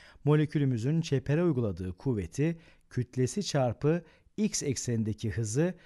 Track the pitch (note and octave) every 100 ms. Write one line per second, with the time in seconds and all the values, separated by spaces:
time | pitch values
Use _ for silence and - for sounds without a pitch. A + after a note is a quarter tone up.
0 | - - C#3+ D3+ D3+ D#3 C3+ A#2+ B2 D#3+
1 | D#3+ C3 C3 D3 F3 B2 A2+ F2 F#2 -
2 | C#3 A2 E2+ - D#3 E3 - - _ -
3 | A#2+ B2+ B2 G#3 - D3+ B2 - D3 F3
4 | - _ _ - G#3 - C#3+ B2 - A#2
5 | A2 G#2+ A2+ A#2 G#2+ A#2+ F3 F3